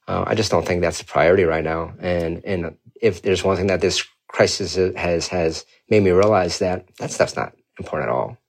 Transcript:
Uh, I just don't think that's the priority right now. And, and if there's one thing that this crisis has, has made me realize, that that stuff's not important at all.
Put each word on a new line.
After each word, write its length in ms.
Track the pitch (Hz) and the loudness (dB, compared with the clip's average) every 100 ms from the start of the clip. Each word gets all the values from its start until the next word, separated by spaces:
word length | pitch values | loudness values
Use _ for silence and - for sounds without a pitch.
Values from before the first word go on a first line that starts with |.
| - | -6
Uh, 160 | 92 92 | -4 -2
I 80 | |
just 160 | 107 107 | 0 0
don't 160 | 87 82 | 0 0
think 140 | 87 | 0
that's 180 | 85 - | 0 -4
the 60 | |
priority 400 | - 71 80 98 | -4 2 4 6
right 180 | 85 80 | 4 0
now. 280 | 80 80 82 - | -2 -4 -6 -8
And, 420 | 90 87 82 85 | -4 -2 -2 -6
and 320 | - 92 85 - _ - | -6 -6 -6 -10 _ -2
if 180 | 113 90 | -2 0
there's 220 | 101 92 | -2 0
one 120 | 95 90 | 2 2
thing 100 | 98 | 2
that 120 | 90 | 2
this 220 | 90 - - _ - | 0 0 -6 _ -6
crisis 480 | - 101 - 90 85 92 - | 0 0 0 -4 0 0 0
has, 320 | 87 85 - | -2 -2 -2
has 380 | 90 82 80 - _ - | -2 -2 -2 -12 _ 0
made 120 | 107 | 4
me 80 | 95 | 4
realize, 480 | 90 104 101 87 - | 6 4 4 0 -2
that 260 | 92 90 - - | -2 -4 -8 -10
that 140 | 139 | -6
stuff's 260 | - - - | -2 -2 -4
not 180 | - _ _ - | -8 _ _ -16
important 300 | - 78 69 | -10 -6 -4
at 40 | |
all. 240 | 62 - - | -4 -4 -10